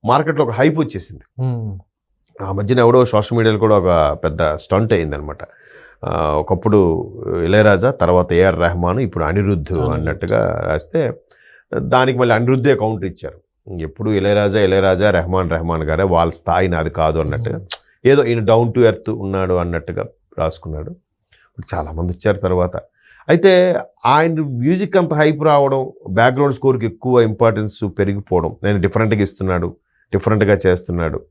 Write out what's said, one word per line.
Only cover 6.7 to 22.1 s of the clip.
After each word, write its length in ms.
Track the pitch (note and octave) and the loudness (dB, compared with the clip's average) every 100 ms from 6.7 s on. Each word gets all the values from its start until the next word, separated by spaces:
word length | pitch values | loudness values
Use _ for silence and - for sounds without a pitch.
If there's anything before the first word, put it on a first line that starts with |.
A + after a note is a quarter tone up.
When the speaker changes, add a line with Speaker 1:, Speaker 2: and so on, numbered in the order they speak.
| G#2 F2+ D#2+ E2 A2+ - F2 | 2 2 0 -6 -10 -8 -4
Speaker 1:
ఇళయరాజా, 480 | E2+ G#2 G#2+ G2 A#2+ | 0 4 4 4 0
తర్వాత 420 | C3+ F2 F2+ F2 | 0 2 2 2
ఏఆర్ 260 | F2 F#2+ F2 | 4 4 2
రెహమాన్, 400 | E2+ F2 F2 G2+ | 0 0 -2 -2
ఇప్పుడు 240 | A#2 F2+ | -4 -4
అనిరుద్ధ్ 480 | D#2 F#2 G2 F#2+ D2 | -2 0 0 -2 -2
Speaker 2:
అనిరుద్ధ్. 220 | F2 D2+ | -4 -2
Speaker 1:
అన్నట్టుగా 720 | D2+ D#2 - - A2 G2+ D#2+ - | -4 -4 -6 -2 0 0 -4 -4
రాస్తే 460 | D#2 - E3 D3 - _ _ _ _ _ - | -4 -4 -4 -4 -6 _ _ _ _ _ -6
దానికి 420 | - B2+ C3 B2 | 0 0 2 0
మళ్ళీ 160 | B2 A2+ | 2 2
అనిరుద్ధే 400 | A#2+ C3 B2+ A#2+ | 2 0 2 0
కౌంటర్ 300 | G#2+ A2 F#2 | -2 -4 -8
ఇచ్చారు. 380 | - C#2 - _ _ - F2+ | -10 -16 -16 _ _ -16 -10
ఎప్పుడు 300 | D#2 - G#2 | -10 -6 -2
ఇళయరాజా, 480 | G#2 F#2+ G#2 G2+ G#2 | 0 2 2 2 2
ఇళయరాజా, 520 | G2 F#2+ F#2+ F#2 G#2 | 2 2 2 2 2
రెహమాన్, 380 | F2+ E2+ F#2 F2 | 2 0 -2 -2
రెహమాన్ 340 | D#2+ E2 E2 | -2 -2 -4
గారే, 200 | D2+ D#2 | -2 -2
వాళ్ళ 280 | F#2+ E2+ E2+ | 0 2 0
స్థాయి 360 | - - F2 F#2 | -2 -2 0 0
నాది 220 | E2+ D#2+ | -2 -4
కాదు 300 | D#2+ D#2 D#2+ | -2 -2 0
అన్నట్టుగా, 380 | D2+ C#2+ - D#3+ | -4 -4 -6 -8
Speaker 2:
Hmm. 100 | - - _ _ B2 | -10 -16 _ _ 2
Speaker 1:
ఏదో 200 | C#3 A#2+ | 4 2
ఈయన 140 | A#2 | 0
down 320 | A2 A2+ A#2+ | 2 2 2
to 100 | A#2+ | 2
earth 300 | A#2 G#2+ - | 2 2 -8
ఉన్నాడు 420 | A2+ G2 F#2+ F#2 | -8 -6 -4 -2
అన్నట్టుగా 520 | F2+ F2 E2+ - E2+ - _ _ - | -2 -2 -6 -8 -10 -10 _ _ -6
రాసుకున్నాడు. 560 | D#2+ - D#2+ D2+ D#2 F3 _ _ _ _ _ - - F2+ | -6 -6 -12 -12 -12 -16 _ _ _ _ _ -20 -10 -8
చాలామంది 380 | D#2 D#2+ F2+ | -8 -6 -6